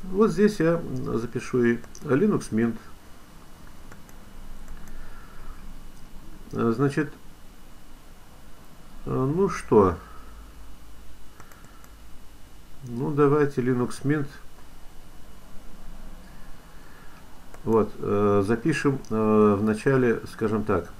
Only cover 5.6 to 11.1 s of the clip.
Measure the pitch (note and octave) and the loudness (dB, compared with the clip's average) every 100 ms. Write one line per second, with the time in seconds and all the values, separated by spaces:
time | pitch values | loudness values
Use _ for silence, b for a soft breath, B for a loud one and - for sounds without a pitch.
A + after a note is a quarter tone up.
5.6 | B - - - - - - - - A2+ | B -10 -10 -10 -10 -10 -10 -10 -6 0
6.6 | A#2 A2+ C#3+ D3+ D3 - - - - - | 2 4 2 2 -2 -6 -14 -14 -16 -16
7.6 | - - - - - - - - - - | -16 -14 -12 -14 -14 -16 -18 -16 -14 -12
8.6 | - - - - - C3 C3 D#3+ G3 - | -12 -14 -12 -8 -2 0 2 2 2 0
9.6 | - A2+ F#2+ E2 B B B B B B | 6 8 8 4 B B B B B B
10.6 | - - - - - | -10 -10 -10 -10 -8